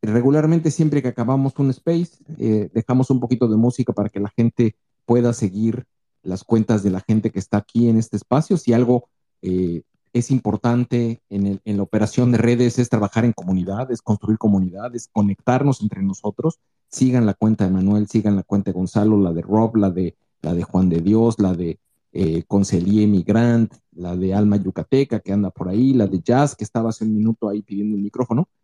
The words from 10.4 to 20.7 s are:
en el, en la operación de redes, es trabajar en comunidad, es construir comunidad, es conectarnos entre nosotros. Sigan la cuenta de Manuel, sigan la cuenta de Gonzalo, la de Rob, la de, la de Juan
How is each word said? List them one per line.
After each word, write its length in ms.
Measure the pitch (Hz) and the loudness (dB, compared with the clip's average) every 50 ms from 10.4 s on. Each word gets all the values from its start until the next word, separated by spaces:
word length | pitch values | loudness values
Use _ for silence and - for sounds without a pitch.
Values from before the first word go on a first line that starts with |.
| - 107 101 104 _ 120 120 123 123 - - 120 117 117 117 - _ _ | 0 -2 -4 -2 _ 0 0 0 0 0 -2 -2 -2 -2 -6 -8 _ _
en 180 | 101 98 101 98 | -4 -2 -2 -2
el, 140 | 98 98 _ | -2 -4 _
en 120 | 110 104 101 | -6 -4 -4
la 60 | 98 | -4
operación 480 | - - 104 104 101 - - 123 123 | -2 -2 -2 -2 0 0 0 2 2
de 60 | 120 110 | 2 2
redes, 400 | - 117 120 117 123 120 110 - | 2 2 2 2 2 0 2 0
es 120 | 123 120 | -2 0
trabajar 360 | - 113 104 98 - 113 110 | 0 -2 -2 -2 -2 0 0
en 80 | 120 113 | 0 0
comunidad, 580 | - 90 90 95 92 87 90 98 107 131 131 | -2 -4 -4 -2 -2 -2 -4 -6 -6 -6 -6
es 120 | 123 110 _ | -6 -8 _
construir 340 | - 107 101 - 101 110 107 | -4 -4 -2 0 -2 -2 0
comunidad, 580 | - 110 101 95 95 90 87 95 107 123 120 | 2 2 2 2 0 -2 -4 -8 -12 -10 -10
es 120 | 117 - _ | -10 -14 _
conectarnos 680 | _ - 104 - 98 _ _ - 127 127 139 143 131 - | _ -2 0 0 -2 _ _ 0 0 2 2 0 0 0
entre 220 | 107 104 - 95 98 | -4 -6 -6 -4 -4
nosotros. 560 | 98 95 - _ 104 101 - - 160 165 _ _ _ _ _ _ _ | -4 -4 -4 _ -8 -8 -4 -4 -4 -4 _ _ _ _ _ _ _
Sigan 360 | - - 131 131 123 127 117 | -4 0 0 2 2 2 2
la 80 | 104 95 | 2 0
cuenta 320 | _ - 110 110 - 101 | _ 0 0 0 0 0
de 60 | 92 | 0
Manuel, 360 | 92 95 92 98 104 104 104 104 | 0 0 2 2 2 0 0 0
sigan 280 | - 110 104 107 101 | -2 0 0 2 0
la 80 | 98 92 | 0 -2
cuenta 260 | _ - 101 98 - | _ -2 -2 -2 -2
de 80 | 87 90 | -4 -4
Gonzalo, 400 | 95 90 - 110 104 107 110 101 | -4 -2 -2 0 2 2 4 4
la 140 | 98 87 82 | 2 2 0
de 80 | 82 | -4
Rob, 340 | 82 - 98 110 113 110 117 | -4 0 0 2 2 2 2
la 140 | 110 101 98 | 0 0 0
de, 260 | 87 90 92 85 - _ _ _ _ _ - | 0 -2 -4 -6 -6 _ _ _ _ _ -6
la 100 | 78 87 | -4 -4
de 100 | 85 87 | -4 -4
Juan 260 | - | -2